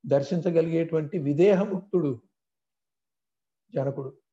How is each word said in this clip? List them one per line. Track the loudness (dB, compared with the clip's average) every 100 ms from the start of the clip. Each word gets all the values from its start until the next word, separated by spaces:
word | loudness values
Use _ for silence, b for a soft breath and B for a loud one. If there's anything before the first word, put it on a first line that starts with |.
| 2
దర్శించగలిగేటువంటి | 0 2 -2 2 0 2 -2 0 -2 -4 -4
విదేహముక్తుడు | -2 4 4 4 0 -4 -2 -2 -2 -4 _ _ _ _ _ _ _ _ _ _ _ _ _ _ _
జనకుడు. | -4 -4 -6 -12 -16 _